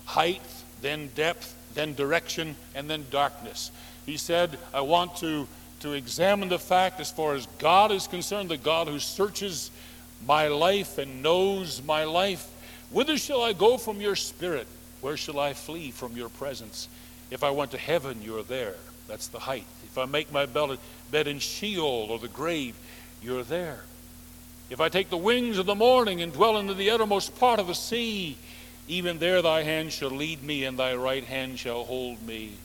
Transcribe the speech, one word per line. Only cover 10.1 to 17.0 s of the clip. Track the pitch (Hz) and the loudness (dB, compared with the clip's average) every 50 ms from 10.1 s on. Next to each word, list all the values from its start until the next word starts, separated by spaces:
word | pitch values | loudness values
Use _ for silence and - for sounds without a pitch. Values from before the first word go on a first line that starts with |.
| - - - | -18 -10 2
my | 127 147 151 156 151 | 2 4 4 4 4
life | 147 147 165 185 202 202 185 - - - | 4 4 4 4 4 4 0 -2 -4 -6
and | 139 135 131 127 | -6 -6 -8 0
knows | 135 156 170 180 190 196 196 190 190 160 123 120 | 2 4 6 6 4 4 2 0 -4 -6 -8 -8
my | 131 151 156 156 156 | -2 0 0 0 2
life. | 156 160 175 190 202 185 147 - - - - - - - - - - | 2 2 2 2 2 0 -4 -8 -14 -16 -18 -18 -18 -18 -18 -16 -2
Whither | - 196 277 311 311 | 2 2 4 4 2
shall | 254 - - 285 247 | 0 0 0 0 2
I | 233 233 202 | 2 2 2
go | 156 185 226 254 247 | 6 8 8 8 6
from | - 226 208 202 | 0 -6 -6 -2
your | 208 208 190 | -2 0 0
spirit? | - - - - - 165 180 165 131 107 - - - - - - - | 0 -4 -6 -6 -6 -4 -2 -2 -2 -4 -8 -14 -20 -20 -20 -16 -8
Where | - 135 151 | -6 -6 -4
shall | 143 - - 151 143 | -4 -6 -4 -2 0
I | 143 143 135 | 0 0 -2
flee | - - - 156 175 165 131 | -6 -10 -10 -10 -8 -8 -10
from | 113 - 131 120 117 | -8 -8 -10 -8 -8
your | 120 120 113 | -8 -8 -10
presence? | - - 135 143 131 - 113 104 - - - - - - | -8 -8 -8 -8 -6 -8 -12 -12 -12 -12 -12 -12 -14 -18